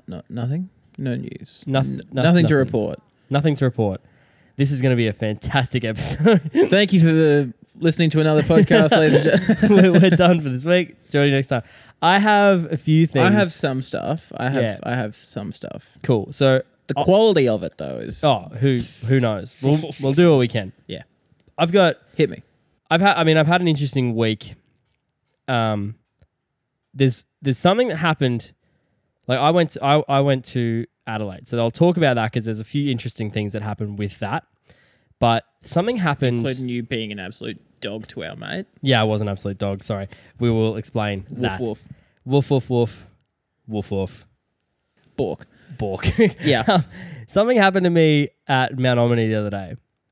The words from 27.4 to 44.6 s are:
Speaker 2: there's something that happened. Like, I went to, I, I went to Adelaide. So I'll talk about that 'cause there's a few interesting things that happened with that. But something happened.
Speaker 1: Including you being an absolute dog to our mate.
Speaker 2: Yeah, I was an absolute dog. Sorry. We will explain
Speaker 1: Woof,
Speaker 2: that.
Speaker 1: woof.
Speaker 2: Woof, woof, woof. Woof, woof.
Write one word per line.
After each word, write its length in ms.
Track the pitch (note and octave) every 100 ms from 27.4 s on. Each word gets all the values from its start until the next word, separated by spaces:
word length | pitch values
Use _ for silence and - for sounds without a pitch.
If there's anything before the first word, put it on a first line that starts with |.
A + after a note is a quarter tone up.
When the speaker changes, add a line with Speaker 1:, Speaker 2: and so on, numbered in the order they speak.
Speaker 2:
there's 180 | C#3 B2
something 280 | F3 G#3+ B3
that 80 | D#3
happened. 540 | E3+ D#3 C3 A#2 - _ _ _ _ _ _ _ -
Like, 100 | B2+
I 120 | D3
went 200 | F3 D#3+
to, 140 | - C#3
I, 180 | D3+ C#3+
I 100 | C#3
went 220 | C#3 C3 -
to 400 | B2+ A#2 A2+ - _ -
Adelaide. 420 | G#2+ G2+ F#2 -
So 100 | A#2
I'll 100 | A2+
talk 260 | - F3 F3
about 180 | D3 A#2+
that 180 | G#2+
'cause 120 | B2 A2
there's 140 | A2
a 40 | G#2+
few 260 | D3 C#3+
interesting 380 | A#2 A#2+ - G#2+
things 220 | G#2+ G#2
that 80 | G#2
happened 360 | G#2+ G#2 G#2 G2+
with 180 | G2+ -
that. 240 | G2+ D#3 - _ _ _ _ _ _ _
But 260 | A#2 A2+ - _
something 360 | - E3+ G#3+ B3
happened. 420 | E3+ C#3 C3 A#2+
Speaker 1:
Including 280 | C3 C3 B2
you 140 | A#2+
being 280 | A#2 A#2 A2
an 80 | G#2
absolute 420 | F#2 - A2+ G2 _ _
dog 280 | G2+ A2 -
to 160 | -
our 120 | E2 -
mate. 300 | D2 E3+ - _
Speaker 2:
Yeah, 200 | C#3 A#2+
I 20 |
was 180 | A2 G#2+
an 60 | G#2
absolute 280 | G2 G2+ F#2+
dog. 240 | G2+ G2
Sorry. 240 | - G2+ G2 - _ -
We 100 | A#2+
will 260 | A2+ A2 G#2+
explain 480 | - A2+ G#2 G2 G2
Speaker 1:
Woof, 120 | C3+
Speaker 2:
that. 200 | A2+ F#2+
Speaker 1:
woof. 220 | A#2 - - - _ _ B2+
Speaker 2:
Woof, 240 | C#3 -
woof, 180 | C3+ -
woof. 380 | A#2+ A2+ - - _ _ _ _ _ -
Woof, 240 | G#2 F#2+
woof. 360 | G2 F#2+ - _ _ _ _